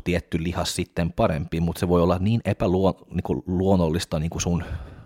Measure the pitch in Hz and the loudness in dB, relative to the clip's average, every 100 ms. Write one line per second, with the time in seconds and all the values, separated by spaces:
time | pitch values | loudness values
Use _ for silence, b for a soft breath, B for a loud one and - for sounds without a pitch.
0 | 87 85 - 82 85 85 82 - 85 - | -2 -2 -2 -4 -2 -4 -4 -4 -6 -2
1 | 85 - 107 76 78 82 85 - 90 87 | -2 0 0 0 -2 -2 -2 0 2 4
2 | 87 87 98 117 - - 90 92 92 - | 4 2 2 0 0 0 2 4 2 0
3 | - 87 - 64 92 90 95 95 82 85 | -6 -6 -2 -4 -2 0 4 4 4 0
4 | - 80 82 - 87 85 B B B B | -2 -2 -2 -2 -2 -2 B B B B